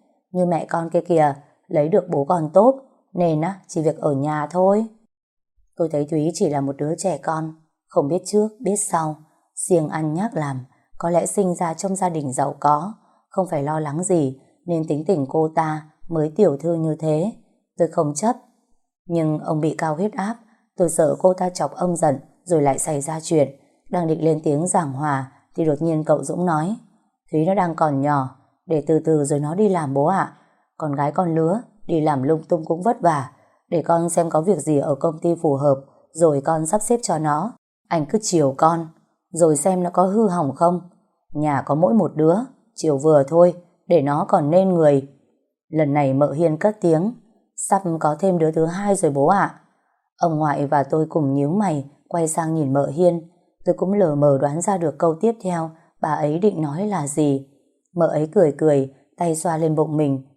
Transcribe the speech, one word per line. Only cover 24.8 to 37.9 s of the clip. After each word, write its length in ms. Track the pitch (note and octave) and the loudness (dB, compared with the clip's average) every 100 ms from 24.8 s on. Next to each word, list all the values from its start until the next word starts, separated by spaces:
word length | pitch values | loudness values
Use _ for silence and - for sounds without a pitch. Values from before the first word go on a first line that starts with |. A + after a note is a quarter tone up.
| C#3+ | -2
hòa, 400 | C3 D3+ C3+ C3 _ _ - | -4 -4 -4 -6 _ _ -2
thì 80 | |
đột 180 | D#3+ C#3+ | 0 0
nhiên 220 | E3 D#3 | 0 -2
cậu 200 | D3+ D3 | 0 0
Dũng 220 | C#3 E3+ F3+ | 0 -4 0
nói: 300 | D#3 E3 A3+ - _ _ _ - | 0 -2 -6 -12 _ _ _ -6
"Thúy 140 | D#3 D#3+ | -2 0
nó 80 | |
đang 200 | G3 F3+ | 0 0
còn 260 | D#3+ D#3 C#3 | 0 0 0
nhỏ, 360 | C#3+ C#3+ C3 - _ _ - | 0 0 -2 -10 _ _ -4
để 180 | D3+ C#3 | -4 0
từ 140 | D#3+ | 0
từ 200 | D#3+ D#3 | 2 0
rồi 160 | C#3+ D3 | 0 -2
nó 140 | D3 | -2
đi 140 | F3 G#3+ | 0 0
làm 260 | F3+ D3 | 0 -2
bố 120 | C#3 C#3+ | 0 0
ạ. 300 | C3 G#2+ - _ _ _ - | 0 -2 -8 _ _ _ -10
Con 160 | D#3 | -6
gái 200 | C#3 C#3+ | -2 -2
con 220 | D3+ F3+ | -2 0
lứa, 260 | D#3+ D#3+ G#3 - _ - | 0 0 0 -6 _ -4
đi 140 | E3+ | 0
làm 220 | D#3 C#3 | 0 0
lung 200 | C3 D#3+ D#3+ | 0 0 0
tung 160 | F3 | -4
cũng 180 | D#3 E3 | -2 -2
vất 180 | F3+ - | -2 0
vả. 300 | F3 D3+ B2+ _ _ _ - | 0 0 -4 _ _ _ -4
Để 140 | E3+ | -4
con 260 | C#3+ E3+ E3+ | 0 0 0
xem 220 | F3 E3+ | 0 0
có 100 | D#3 | 0
việc 180 | E3 E3+ | 0 0
gì 200 | C#3+ D3 | 2 0
ở 160 | D#3 | 0
công 240 | C#3 E3+ D#3+ | -2 -2 -2
ty 120 | E3+ E3 | -2 0
phù 120 | E3 | 0
hợp, 300 | C#3 D3 C3+ - _ _ | 2 2 0 -2 _ _
rồi 300 | D#3+ E3 C#3+ | 0 2 2
con 220 | C#3+ D#3+ D#3 | 0 -2 0
sắp 160 | G#3+ | -2
xếp 180 | - A#3+ | 0 -2
cho 160 | A#3+ D#3+ | 0 -2
nó. 340 | D#3 D3+ G#3 - _ _ | 0 -2 -4 -10 _ _
Anh 180 | - | -4